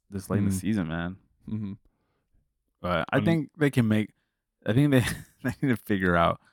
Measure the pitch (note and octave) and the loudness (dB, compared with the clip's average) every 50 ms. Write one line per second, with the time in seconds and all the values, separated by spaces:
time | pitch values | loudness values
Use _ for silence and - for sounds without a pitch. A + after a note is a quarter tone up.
0 | _ - G2+ G2 - - - G#2 G#2 G2+ F#2+ F#2 E2+ G2 A2 G#2 E2+ D#2+ E2 E2+ | _ -12 -12 -10 -6 -2 -2 0 0 0 -2 -2 -2 -2 -2 -2 -2 -4 -4 -6
1 | E2+ F2+ F#2 - _ _ _ _ _ - G#2+ A2 G#2 G2 G2 - _ _ _ _ | -6 -8 -8 -12 _ _ _ _ _ -10 -8 -8 -8 -10 -12 -14 _ _ _ _
2 | _ _ _ _ _ _ _ _ _ _ _ _ _ _ _ _ F2+ F2+ F2+ E2 | _ _ _ _ _ _ _ _ _ _ _ _ _ _ _ _ -4 -2 -2 -2
3 | - - - C3+ G#2 E3 E3 D#3+ C#3+ - _ E3 D3 C#3+ - C3 A#2 G#2+ G#2+ G#2+ | -2 -2 -2 0 2 2 0 0 -2 -4 _ -2 -2 0 2 2 2 2 2 0
4 | G#2 - _ _ _ _ _ _ _ _ _ _ - - G#2+ C3+ D3 D3 C3+ B2 | 0 -4 _ _ _ _ _ _ _ _ _ _ -4 0 2 2 4 4 4 2
5 | G#2 - - - - - _ _ - B2 - - D3 C3+ A#2 - - - G#2 F#2+ | 2 0 -4 -8 -12 -18 _ _ -8 -8 -6 -2 -2 0 0 -2 -2 -2 -2 0
6 | F#2 F2+ F2 E2+ E2+ E2+ E2+ - _ _ | 2 2 4 4 4 2 0 -2 _ _